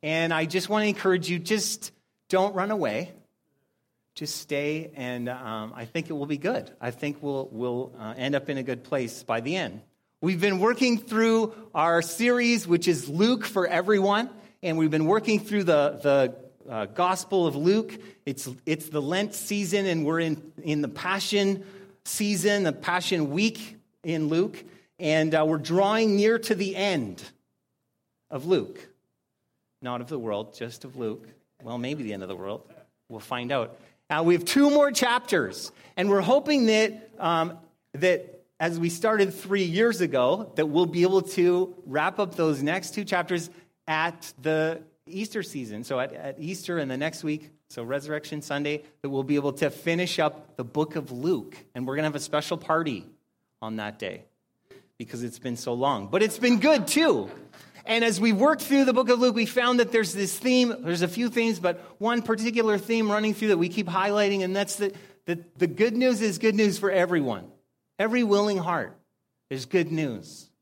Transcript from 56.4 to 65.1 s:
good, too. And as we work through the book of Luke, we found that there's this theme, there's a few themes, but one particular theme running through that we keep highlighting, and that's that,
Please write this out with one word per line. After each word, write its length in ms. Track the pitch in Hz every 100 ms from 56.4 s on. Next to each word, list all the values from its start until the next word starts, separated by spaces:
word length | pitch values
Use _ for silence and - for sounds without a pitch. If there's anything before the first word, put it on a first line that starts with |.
| 247 240
good, 300 | 269 294 175
too. 420 | 294 320 151 98 - - - - - -
And 180 | 226
as 160 | 226 185
we 120 | 226
work 280 | 196 277 302
through 240 | - 277
the 80 | 262
book 160 | 247 240
of 100 | 247
Luke, 160 | 254
we 120 | 226 220
found 340 | 247 240 247
that 100 | 233
there's 220 | 233 196
this 260 | 180 190 -
theme, 380 | 254 254 247 220
there's 220 | 160 170
a 60 | 175
few 200 | 175 240
themes, 280 | 233 226 190
but 220 | 175 175 - -
one 240 | 214 240
particular 560 | 226 220 220 233 220 202
theme 320 | 202 226 220
running 240 | 208 214
through 140 | 208 214
that 100 | 180
we 120 | 175
keep 180 | 180 175
highlighting, 560 | 180 202 208 202 196
and 100 | 185
that's 220 | 196 202 -
that, 180 | 202 196 -